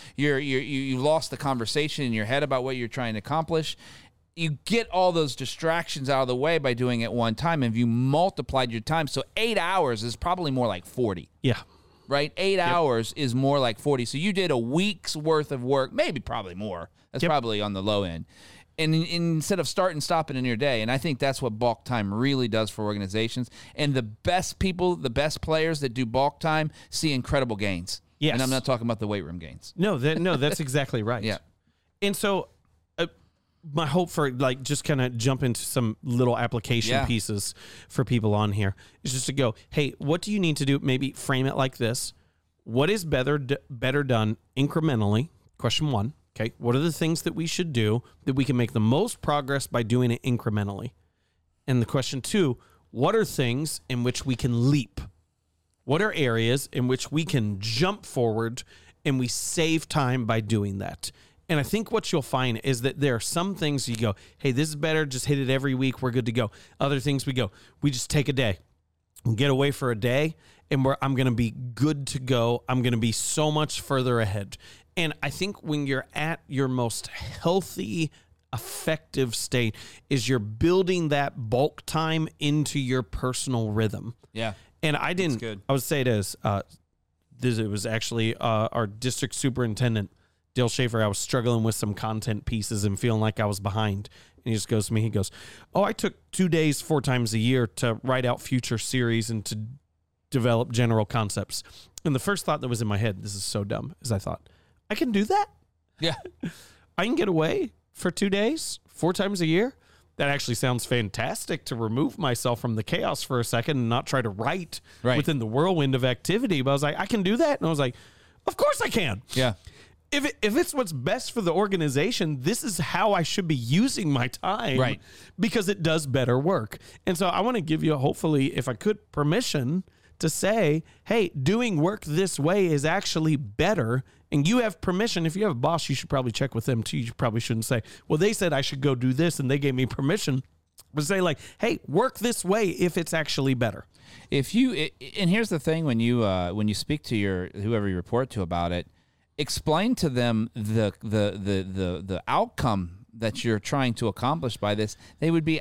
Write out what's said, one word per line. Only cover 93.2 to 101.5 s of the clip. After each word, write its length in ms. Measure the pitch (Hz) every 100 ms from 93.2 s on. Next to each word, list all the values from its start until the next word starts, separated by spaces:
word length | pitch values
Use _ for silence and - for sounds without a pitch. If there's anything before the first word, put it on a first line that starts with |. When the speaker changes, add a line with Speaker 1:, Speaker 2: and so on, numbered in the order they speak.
Speaker 2:
like 200 | 107 -
I 60 | 104
was 120 | 98
behind. 500 | 101 98 107 101 104 - - _
And 60 | 110
he 40 |
just 140 | 110 -
goes 200 | 113 101
to 40 |
me, 80 | 113
he 80 | 110
goes, 220 | 104 95 - - - -
"Oh, 80 | 175
I 80 | 202
took 220 | 226 208 - _
two 160 | - 185
days, 320 | 160 156 139
four 200 | - 151
times 320 | 131 127 117
a 60 | 113
year 280 | 117 131 117 -
to 240 | 120 110
write 220 | 127 131 123
out 140 | 120
future 340 | - 127 - 113
series 540 | - 127 120 113 113
and 140 | 113 -
to 120 | 107 110 135 _ _ _ _ _
develop 420 | 135 120 113 -
general 320 | 117 117 113 104
concepts." 560 | 120 101 - 95